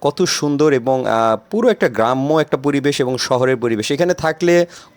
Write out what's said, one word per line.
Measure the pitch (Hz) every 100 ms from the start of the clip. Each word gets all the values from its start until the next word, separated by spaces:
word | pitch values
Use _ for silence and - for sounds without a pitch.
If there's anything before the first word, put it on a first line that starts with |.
কত | 143 -
সুন্দর | 175 - 147 143 151
এবং, | 131 123 131 117
আহ, | 113 113 110 -
পুরো | 214 247
একটা | 202 170
গ্রাম্য | 113 113 131 139
একটা | 156 147 143
পরিবেশ | 143 139 143 143
এবং | 127 127
শহরের | - 127 127 127
পরিবেশ। | 120 110 -
এখানে | - 175
থাকলে | 175 160 160 175 175 170 - -